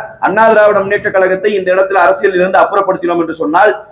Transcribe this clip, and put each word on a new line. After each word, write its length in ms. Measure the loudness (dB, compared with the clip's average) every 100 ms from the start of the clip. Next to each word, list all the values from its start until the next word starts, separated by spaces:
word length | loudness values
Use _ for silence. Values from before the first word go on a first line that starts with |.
| -4 -6
அண்ணா 280 | -2 2 2
திராவிட 300 | 4 4 2
முன்னேற்ற 320 | 0 -4 -2
கழகத்தை 440 | 0 0 0 -2
இந்த 200 | -2 0
இடத்துல 180 | 0 0
அரசியலில் 480 | 2 0 0 0 0
இருந்து 180 | 0 2
அப்புறப்படுத்தினோம் 640 | 0 0 -2 -2 -2 -4
என்று 140 | -4
சொன்னால், 500 | -4 -2 2 2 0 -8